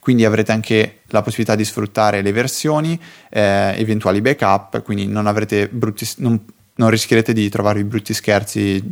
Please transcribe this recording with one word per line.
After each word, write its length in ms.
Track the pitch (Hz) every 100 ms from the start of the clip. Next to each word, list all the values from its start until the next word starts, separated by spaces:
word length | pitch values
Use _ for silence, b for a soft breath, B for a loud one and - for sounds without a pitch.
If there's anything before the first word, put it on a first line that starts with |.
quindi 260 | - 123 110
avrete 260 | 110 107
anche 480 | 110 113 110 107 - _
la 160 | 107
possibilità 320 | 104 110 113
di 100 | 107
sfruttare 560 | 107 - 104 - 107 101
le 120 | 98
versioni, 680 | 107 127 - 151 151 160 170 B B B
eh, 420 | 107 101 98 101 98
eventuali 440 | 110 107 101 98
backup, 600 | 117 139 104 98 - 117
quindi 240 | - 101 98
non 200 | 104 104
avrete 420 | 104 104 104 101
brutti 360 | 120 110 104
s-, 120 | 113 -
non, 260 | 123 113 - _ _
non 160 | - 117
rischierete 420 | 113 - 117 113
di 160 | 110 104
trovarvi 360 | 104 101 104
brutti 280 | 104 110 -
scherzi 720 | 110 - 101 107 110 101 95 110